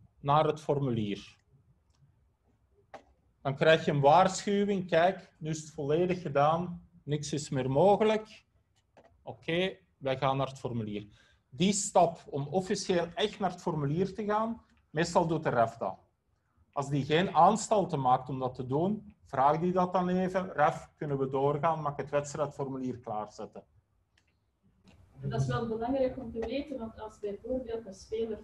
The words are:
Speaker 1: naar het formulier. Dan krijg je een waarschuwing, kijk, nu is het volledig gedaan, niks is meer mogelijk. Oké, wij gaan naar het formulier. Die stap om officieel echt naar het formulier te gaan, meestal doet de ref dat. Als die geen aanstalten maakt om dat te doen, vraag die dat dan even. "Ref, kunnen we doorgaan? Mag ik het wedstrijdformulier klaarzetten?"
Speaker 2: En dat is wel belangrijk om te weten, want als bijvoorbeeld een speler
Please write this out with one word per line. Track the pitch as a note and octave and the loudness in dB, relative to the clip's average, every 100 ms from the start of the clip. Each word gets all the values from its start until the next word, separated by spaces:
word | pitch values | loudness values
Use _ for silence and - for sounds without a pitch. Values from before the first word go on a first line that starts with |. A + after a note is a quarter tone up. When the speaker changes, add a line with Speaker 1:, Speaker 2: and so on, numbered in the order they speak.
| - _ | -20 _
Speaker 1:
naar | C#3 D3+ | 2 2
het | D3+ D3+ | 2 0
formulier. | - C#3+ C3+ A2 G2+ G2 - _ _ _ _ _ _ _ _ _ _ _ _ _ _ _ _ - _ _ _ _ | -2 -2 0 -2 -4 -6 -10 _ _ _ _ _ _ _ _ _ _ _ _ _ _ _ _ -20 _ _ _ _
Dan | C#3 C#3+ | -4 2
krijg | D#3+ D#3+ | 6 6
je | E3+ | 4
een | C#3+ | 4
waarschuwing, | C#3 E3 F#3 F#3 G#3 G3+ G3+ G3 F3+ | 8 8 6 2 0 2 2 0 2
kijk, | D#3+ F3+ F#3+ - - | 4 4 0 -10 -12
nu | D#3 | -8
is | D#3 | -8
het | - | -8
volledig | - C#3 D#3+ F3+ F3+ | -8 -2 0 0 -2
gedaan, | E3 C#3 D3 E3+ F3+ F3 - - | -2 2 2 2 -4 -10 -16 -14
niks | C#3 D3+ - | -6 -6 -4
is | C#3+ - | -6 -4
meer | C3+ C3 | -4 0
mogelijk. | C#3 F#3+ G3+ A3 G#3+ - - _ _ _ _ _ - - _ | 4 4 4 2 0 -4 -20 _ _ _ _ _ -20 -20 _
Oké, | - - - E3+ F#3+ F#3+ _ - | -18 -12 -2 0 0 -4 _ -8
wij | C3+ C3 | -4 0
gaan | C3+ C3+ | 0 0
naar | C3+ | -2
het | - | -6
formulier. | B2 A#2 G#2+ G#2 G#2 - _ _ _ | -6 -6 -6 -8 -10 -20 _ _ _
Die | C3 G3 | -2 0
stap | G3+ - F#3+ E3+ - - | 0 2 4 4 0 -10
om | C#3 C#3+ | -8 -4
officieel | F#3+ F#3+ G3 - F3 E3+ | -4 -2 -4 0 0 0
echt | - G#3+ - | -4 -6 -2
naar | F#3 | -6
het | - | -4
formulier | F3+ D3+ C#3 E3 F#3+ | -6 -2 -2 -2 -2
te | - | -4
gaan, | G#3 G#3+ A3+ A3+ _ _ _ | -2 -2 -2 -6 _ _ _
meestal | D3+ F3 G3 E3 | -4 2 2 2
doet | D#3+ | 0
de | C#3+ | 0
ref | B2 A2+ - | 2 2 0
dat. | G2+ G2 _ _ _ _ _ _ _ | -8 -8 _ _ _ _ _ _ _
Als | C#3+ C3+ | -8 -2
die | C#3+ | -2
geen | D3 D#3 G3 | 2 2 4
aanstalten | D3+ F3+ G#3+ - G#3+ F3 C#3+ | 6 6 6 2 0 2 0
maakt | B2+ B2+ C3 | 2 2 0
om | C3 | -4
dat | B2+ | -4
te | - B2 | -6 -2
doen, | C#3+ F#3+ G#3+ - - | 0 0 -2 -8 -20
vraag | - B2+ C#3+ D#3+ | -6 2 4 4
die | F3+ | 2
dat | F3+ F3 | 2 2
dan | F#3 F3+ | 0 0
even. | F#3 F#3 F#3 F#3 | 0 0 -2 -4
"Ref, | C#3+ D#3 - - - | 2 2 2 -12 -10
kunnen | D3 C#3 | -4 -2
we | C3 | -2
doorgaan? | C3+ C#3+ D3 E3 D#3 | 0 0 2 0 0
Mag | D3 | -4
ik | C#3+ | -6
het | C#3 | -2
wedstrijdformulier | D3 C#3+ D#3 D3 - C3+ C3 B2+ A#2 | -2 -2 -6 -6 -6 -8 -6 -6 -8
klaarzetten?" | A2+ G#2+ G#2 - G#2 G2 - _ _ _ _ _ _ _ _ _ _ _ _ - - C3+ | -8 -8 -8 -12 -14 -14 -20 _ _ _ _ _ _ _ _ _ _ _ _ -20 -20 -12
Speaker 2:
En | - | -6
dat | A3+ | -2
is | - | -2
wel | A#3+ A3+ | -2 -2
belangrijk | A3 A#3+ C4+ B3+ B3+ | -4 -2 0 0 -2
om | A3+ | -10
te | A3+ | -6
weten, | A3+ C#4 D4 B3 | -4 -4 -6 -8
want | A3+ G#3+ | -10 -12
als | G#3+ - | -14 -10
bijvoorbeeld | G3+ G3+ B3 C4 A3+ A3+ G3 | -10 -8 -6 -6 -6 -8 -10
een | |
speler | - - A3 A3+ G3+ | -16 -8 -6 -4 -6